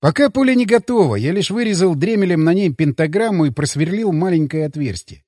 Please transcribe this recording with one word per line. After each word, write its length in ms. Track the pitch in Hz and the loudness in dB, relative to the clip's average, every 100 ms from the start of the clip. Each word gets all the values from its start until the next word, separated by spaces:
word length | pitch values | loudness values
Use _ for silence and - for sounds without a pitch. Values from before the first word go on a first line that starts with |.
Пока 300 | - 165 285 | 0 2 0
пуля 240 | 262 262 | 2 2
не 100 | 254 | 2
готова, 520 | 233 233 - 240 170 104 | 2 0 2 2 2 2
я 160 | 123 | -2
лишь 180 | 190 180 | -2 -2
вырезал 460 | 202 233 190 185 156 | -2 -2 0 0 0
дремелем 480 | 175 226 190 175 | 0 0 0 2
на 100 | 156 | 2
ней 180 | 180 196 | 2 0
пентаграмму 760 | 131 156 123 156 180 226 190 151 | 0 -2 0 -2 0 0 2 0
и 40 | |
просверлил 640 | 120 147 143 160 196 220 | 0 -4 -2 -2 -2 -2
маленькое 540 | 156 185 170 151 156 151 | 0 0 0 0 -2 -4
отверстие. 580 | 151 139 90 - 73 | -4 -6 -6 -12 -20